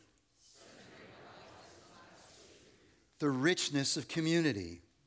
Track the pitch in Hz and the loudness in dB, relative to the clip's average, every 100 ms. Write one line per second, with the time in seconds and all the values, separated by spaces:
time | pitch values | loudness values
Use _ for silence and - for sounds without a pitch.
0 | - _ _ _ - - - - - - | -20 _ _ _ -20 -20 -20 -20 -20 -20
1 | - - - - - - - - - - | -20 -20 -20 -20 -20 -20 -20 -20 -20 -20
2 | - - - - - - - - - _ | -20 -20 -20 -20 -20 -20 -20 -20 -20 _
3 | _ - 147 131 151 180 - 143 135 160 | _ -2 0 4 2 2 0 0 0 -2
4 | 123 165 160 170 156 101 85 85 - _ | -4 -2 2 4 2 0 -4 -10 -18 _